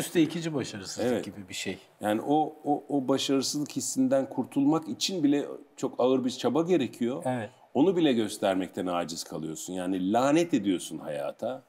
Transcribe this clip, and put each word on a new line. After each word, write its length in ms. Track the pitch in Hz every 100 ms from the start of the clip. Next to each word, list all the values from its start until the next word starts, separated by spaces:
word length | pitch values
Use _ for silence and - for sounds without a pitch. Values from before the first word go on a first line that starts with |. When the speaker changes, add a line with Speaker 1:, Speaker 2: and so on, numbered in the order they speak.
| 165
Speaker 1:
üste 160 | 180
ikinci 320 | 151 165 165
başarısızlık 580 | 147 107 104 92 - 117
Speaker 2:
Evet. 120 | 113
Speaker 1:
gibi 240 | 101 101 95
bir 60 |
şey. 240 | - - 92 - _
Speaker 2:
Yani 200 | 104 110
o, 360 | - 151 151 -
o, 200 | 139 143 -
o 200 | 143 127
başarısızlık 600 | 135 - 135 120 147 143
hissinden 560 | - - - 131 135 135
kurtulmak 600 | - 120 139 139 160 160
için 360 | - - 190
bile 220 | 143 143 131 65 - -
çok 180 | 131 131
ağır 240 | 123 131
bir 60 | 123
çaba 320 | - 123 127
gerekiyor. 600 | 165 175 113 - 117 147 131
Speaker 1:
Evet. 240 | 127 107 - -
Speaker 2:
Onu 220 | 120 170 180
bile 160 | 156
göstermekten 760 | 117 107 - 101 95 87 - 90
aciz 380 | 87 85 85
kalıyorsun. 480 | - 85 80 80 -
Yani 400 | 92 90 95 92
lanet 420 | 113 135 156 170
ediyorsun 440 | 135 98 87 - 78
hayata. 640 | 73 73 71 - 110 131